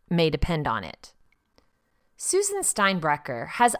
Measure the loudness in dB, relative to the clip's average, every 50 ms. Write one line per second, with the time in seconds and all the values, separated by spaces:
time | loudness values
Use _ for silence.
0 | _ 0 2 4 4 4 2 2 0 0 0 0 -2 -2 -2 -4 -6 -8 -14 -16
1 | -20 -20 _ _ _ _ _ _ _ _ _ _ _ _ _ _ _ _ _ _
2 | _ _ _ -10 -4 0 0 0 0 0 -2 -2 -2 -2 0 0 0 0 0 0
3 | 0 0 -2 -2 -4 -8 -8 -8 -8 -6 0 2 2 2 4